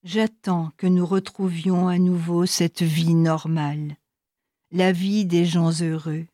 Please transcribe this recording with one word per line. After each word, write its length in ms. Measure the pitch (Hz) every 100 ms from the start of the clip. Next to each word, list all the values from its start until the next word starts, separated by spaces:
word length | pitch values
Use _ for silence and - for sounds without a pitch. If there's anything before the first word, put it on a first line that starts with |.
J'attends 680 | 185 208 220 _ - 175 160 _
que 80 | 185
nous 200 | 180 175
retrouvions 800 | 190 190 - 190 165 175 180 180
à 100 | 180
nouveau 480 | 180 175 165 170 180
cette 380 | - 170 -
vie 320 | 165 160 165 165
normale, 800 | 165 156 160 160 147 151 151 147 _ _ _ _ _ _ _
la 200 | 175 185
vie 340 | 175 190 208 185
des 200 | 175 170
gens 360 | 170 165 160
heureux 460 | 170 160 156 156 165